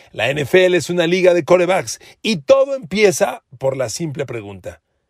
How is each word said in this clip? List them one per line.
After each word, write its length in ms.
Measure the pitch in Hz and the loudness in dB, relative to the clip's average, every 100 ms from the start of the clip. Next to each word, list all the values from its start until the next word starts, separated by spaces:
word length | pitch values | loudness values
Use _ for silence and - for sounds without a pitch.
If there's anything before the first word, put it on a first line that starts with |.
| _ | _
La 180 | - 113 | -6 -4
N 100 | 143 | -4
F 240 | 143 185 185 | 2 4 4
L 120 | 180 | 2
es 140 | 139 | 0
una 160 | 175 170 | -2 0
liga 260 | 185 180 | 2 4
de 100 | 175 | 2
quarterbacks 540 | 143 180 175 185 123 - - _ | 4 2 2 -2 -4 -10 -16 _
y 160 | - 202 | -4 -2
todo 380 | 135 269 277 269 | 2 2 2 -4
empieza 680 | 196 196 208 156 147 123 _ 123 | -6 0 2 2 -2 -4 _ -8
por 180 | 135 135 | -4 -4
la 140 | 123 | -6
simple 380 | - 165 147 135 | -6 -8 -8 -8
pregunta, 560 | 120 101 98 90 - _ _ | -10 -12 -16 -16 -18 _ _